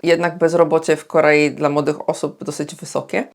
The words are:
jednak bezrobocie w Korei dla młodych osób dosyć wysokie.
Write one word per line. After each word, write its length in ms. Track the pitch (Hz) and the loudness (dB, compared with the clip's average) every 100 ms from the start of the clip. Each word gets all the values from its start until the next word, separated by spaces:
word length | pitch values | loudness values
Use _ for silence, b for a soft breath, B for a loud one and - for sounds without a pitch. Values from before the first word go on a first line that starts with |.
jednak 360 | 170 170 175 170 | 0 0 0 0
bezrobocie 580 | 165 170 156 160 160 151 | 2 4 2 2 0 -2
w 100 | - | 0
Korei 440 | 160 151 151 147 | 2 4 4 2
dla 180 | - 147 | 0 -2
młodych 400 | 147 143 151 - | 0 -2 -4 -4
osób 360 | - 147 147 | -4 -6 -8
dosyć 300 | - 147 147 | -10 -8 -8
wysokie. 540 | - 165 147 - 196 269 | -12 -10 -8 -4 -6 -6